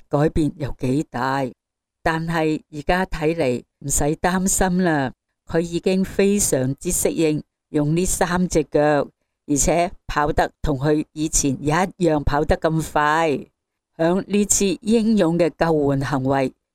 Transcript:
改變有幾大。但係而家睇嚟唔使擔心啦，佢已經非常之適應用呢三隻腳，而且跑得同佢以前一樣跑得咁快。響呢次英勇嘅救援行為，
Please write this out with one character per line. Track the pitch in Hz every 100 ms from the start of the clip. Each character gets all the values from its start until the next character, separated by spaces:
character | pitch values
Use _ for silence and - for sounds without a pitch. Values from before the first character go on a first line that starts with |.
| -
改 | 143 156
變 | 175 147 -
有 | 135 -
幾 | 131 135 -
大。 | 120 131 135 131 - _ _ _ _
但 | 175 160 165
係 | 165 160 156 -
而 | 151
家 | - 180 185
睇 | - 151 165
嚟 | 135 120 - _
唔 | 143
使 | - 147 156
擔 | 180 185 190
心 | - 190 180
啦， | 185 151 135 - _ _ -
佢 | 170
已 | 170 170
經 | 190 190 190
非 | - 196 202
常 | - 139 127 139
之 | 175
適 | - -
應 | - 156 151 - _ _
用 | 151 147 165
呢 | 185
三 | - 180 175 180
隻 | 165 143
腳， | 151 147 147 - _ _ _ -
而 | 143
且 | - 160 175 - -
跑 | 151 147
得 | 165 170 -
同 | - 135
佢 | 147 151 -
以 | 156 156
前 | - 143 127
一 | 143
樣 | 160 185 - 170 151
跑 | 143 147 156
得 | 185
咁 | 165 160 -
快。 | 151 147 156 165 131 - _ _ _ _ -
響 | 165 185 -
呢 | 196 202
次 | - 196 165
英 | 208 233 214 220
勇 | 165 170
嘅 | 165 -
救 | 165 156 143
援 | 135 131
行 | 143
為， | 131 135 131 - _